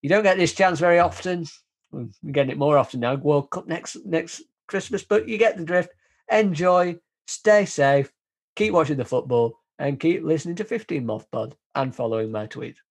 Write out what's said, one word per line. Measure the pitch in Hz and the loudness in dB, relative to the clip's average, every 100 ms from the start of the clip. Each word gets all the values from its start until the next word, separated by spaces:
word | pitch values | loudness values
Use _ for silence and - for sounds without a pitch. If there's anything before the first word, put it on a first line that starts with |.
You | 143 | 2
don't | 196 | 4
get | 202 185 | 4 4
this | 170 | 2
chance | - 190 160 | 2 2 4
very | 175 170 | 4 4
often. | 170 - 185 180 160 - _ _ _ | 4 0 -6 -6 -8 -14 _ _ _
We're | 147 113 _ 156 | -14 -14 _ -4
getting | 143 135 | -2 0
it | 143 | 0
more | 143 143 | 2 2
often | - 131 | 2 -2
now. | 117 135 | -2 -2
World | 143 143 139 | 0 0 0
Cup | - - | -10 -8
next, | 165 - - | -10 -8 -14
next | 202 165 165 - - _ - | -4 -4 -4 -14 -20 _ -8
Christmas, | 196 - 196 | -8 -6 -10
but | - 208 220 | -2 -2 -2
you | 214 | 2
get | 226 190 | 2 0
the | 165 | -2
drift. | 180 175 _ _ _ - | -2 -2 _ _ _ 0
Enjoy. | 214 208 156 180 180 180 170 _ _ - | 2 2 2 2 4 2 -4 _ _ -16
Stay | - 214 208 196 | -2 4 4 4
safe. | - 139 139 135 _ _ _ _ - | 2 4 4 0 _ _ _ _ -2
Keep | 214 | 2
watching | 180 151 139 | 2 2 -2
the | 123 | -2
football | 127 131 120 117 - _ _ | -4 0 0 0 -4 _ _
and | 143 139 | -6 0
keep | 165 170 | 0 0
listening | 151 160 170 175 | 0 -2 -2 -8
to | |
fifteen | 214 233 - 156 | -6 -8 -6 -6
Moff | 117 107 - | -4 -6 -6
Pod | 120 110 - _ | -8 -8 -12 _
and | - 131 | -6 -6
following | - 117 113 110 | -4 -4 -2 -4
my | 110 107 | -6 -10
tweets. | 120 - - _ | -12 -14 -14 _